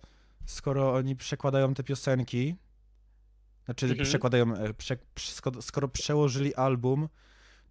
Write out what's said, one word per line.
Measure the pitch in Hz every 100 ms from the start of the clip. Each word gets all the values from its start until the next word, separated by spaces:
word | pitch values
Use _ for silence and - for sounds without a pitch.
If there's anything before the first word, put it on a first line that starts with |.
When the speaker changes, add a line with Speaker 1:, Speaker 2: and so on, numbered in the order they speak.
| - _ _ _ -
Speaker 1:
skoro | - 143 139 135
oni | 131 131 131
przekładają | - 143 143 135 135
te | 135
piosenki, | 131 139 - 131 123 120 135 180 - _ _ _ _ _ _ _ _ _
znaczy | - 123 131
Speaker 2:
Mhm. | 123
Speaker 1:
przekładają, | 139 135 127 120 117 104
e, | 107
prze-, | 110 - 127 -
prze-, | - -
sko-, | - 135 123
skoro | - - 135
przełożyli | - - 147 147 127 143
album, | - 135 127 123 139 156 - _ - - - _